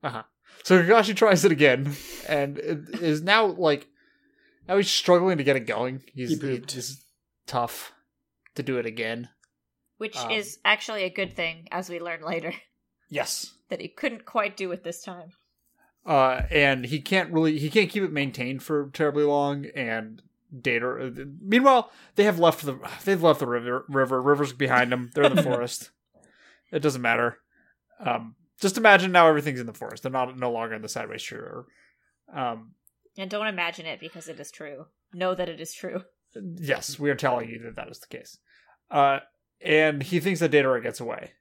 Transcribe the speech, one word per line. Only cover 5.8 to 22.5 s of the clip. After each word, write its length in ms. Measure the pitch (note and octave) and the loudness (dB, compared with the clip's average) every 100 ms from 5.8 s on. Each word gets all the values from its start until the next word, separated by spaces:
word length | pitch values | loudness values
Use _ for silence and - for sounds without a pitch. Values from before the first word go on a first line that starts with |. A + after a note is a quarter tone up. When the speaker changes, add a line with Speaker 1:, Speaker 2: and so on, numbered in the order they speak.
| B2+ C3 _ | -4 -6 _
Speaker 1:
He's, 160 | C#3 B2 | -10 -4
Speaker 2:
He 80 | D#3+ | -4
pooped. 320 | C#3 B2+ B2 | -2 -6 -6
Speaker 1:
he's 300 | C3 B2 C3+ _ _ _ _ - | -10 -10 -14 _ _ _ _ -6
tough 460 | B2 A#2+ - - _ _ _ _ _ _ | -4 -4 -6 -16 _ _ _ _ _ _
to 80 | - | -10
do 160 | C3 B2+ | -4 -4
it 80 | A#2 | -4
again. 440 | A2 A2+ A#2 A#2+ _ _ _ _ _ _ _ | -6 -6 -6 -10 _ _ _ _ _ _ _
Speaker 3:
Which 200 | G#3+ - | -10 -8
Speaker 1:
Um, 120 | A#3 | -6
Speaker 3:
is 280 | A3 G#3 - G3+ | -6 -6 -4 -2
actually 380 | G#3 - G#3+ | 0 -2 -6
a 60 | F3+ | -6
good 240 | F#3 F#3+ - | -6 -8 -4
thing, 320 | E3 E3 E3 | -6 -8 -10
as 180 | F3 F#3 | -10 -8
we 100 | F3 | -10
learn 220 | E3+ E3 | -10 -10
later. 320 | D#3+ E3 D#3+ F3 | -6 -6 -6 -12
<laughs> 520 | _ _ _ _ _ | _ _ _ _ _
Speaker 1:
Yes. 440 | C#3+ - - - _ _ | -6 -4 -6 -10 _ _
Speaker 3:
That 100 | F3+ | -12
he 60 | - | -12
couldn't 380 | - D4 A#3 - | -6 -6 -6 -6
quite 320 | A#3 G3+ G3 | -4 -4 -4
do 140 | F#3+ | -8
it 120 | F3 | -8
this 180 | E3 E3+ | -10 -12
time. 280 | - F3+ E3+ _ _ _ _ _ _ _ - | -14 -16 -18 _ _ _ _ _ _ _ 0
Speaker 1:
Uh, 360 | D3 C3 B2+ - | 4 4 2 0
and 340 | D#3+ C#3 C3 A#2+ | 2 4 2 -2
he 140 | D3+ | -6
can't 320 | C3 F#3+ F3 | -2 -2 0
really, 260 | D#3+ D#3+ D#3 | 0 0 0
he 100 | D3 | 0
can't 200 | G#3 F#3 | 2 0
keep 140 | G#3 | -2
it 80 | F#3+ | -4
maintained 500 | D3+ C#3 B2+ B2 C3+ | -2 -4 -4 -8 -8
for 260 | - D3+ C#3+ | -4 -4 -4
terribly 300 | - D3+ C#3+ | -2 0 2
long, 420 | D3 C#3+ C#3+ C#3+ C#3 - | 2 2 0 -4 -8 -8
and 460 | A#2+ A2+ A2 A2 _ _ _ C3+ | -4 -6 -8 -16 _ _ _ -6
Data, 280 | A#2+ A#2 B2 | -2 0 -2
uh, 340 | A#2+ C3 B2 C#3 D3 | -6 -8 -10 -14 -14
meanwhile, 500 | G3 A3+ C#4 B3+ - - - - | 2 4 6 4 0 -14 -10 2
they 80 | G#3 | 2
have 140 | E3+ | 6
left 260 | E3+ | 4